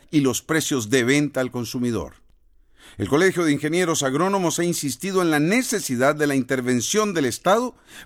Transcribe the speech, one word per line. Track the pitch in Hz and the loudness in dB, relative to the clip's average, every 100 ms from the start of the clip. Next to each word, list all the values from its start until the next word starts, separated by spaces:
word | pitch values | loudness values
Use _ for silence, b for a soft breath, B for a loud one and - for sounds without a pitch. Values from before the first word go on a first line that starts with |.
| b | b
y | 151 | 2
los | 135 113 | 2 0
precios | - 156 - 139 107 | -2 -2 0 -2 2
de | 135 | 2
venta | 117 143 147 131 | 4 2 2 -2
al | 127 | -4
consumidor? | 123 117 127 123 107 71 - _ _ _ _ _ B B B | -4 -6 -4 -2 -2 -4 -12 _ _ _ _ _ B B B
El | 101 | 0
Colegio | 139 185 170 | 2 2 2
de | 165 | 0
Ingenieros | 143 151 170 175 151 | 0 0 0 0 0
Agrónomos | 139 139 190 196 170 147 | 0 0 0 0 -2 -2
ha | |
insistido | 175 165 143 123 190 185 | -2 -2 -4 -6 -4 0
en | 175 | 2
la | 147 | 2
necesidad | 156 233 254 196 - 120 135 | 2 0 0 -4 -4 0 2
de | 151 147 | 2 0
la | 139 | 0
intervención | 123 131 123 123 113 208 208 | 0 -2 0 -2 0 -2 -2
del | 170 | 0
Estado | 131 - 175 214 247 - B B | -2 -2 0 0 0 -8 B B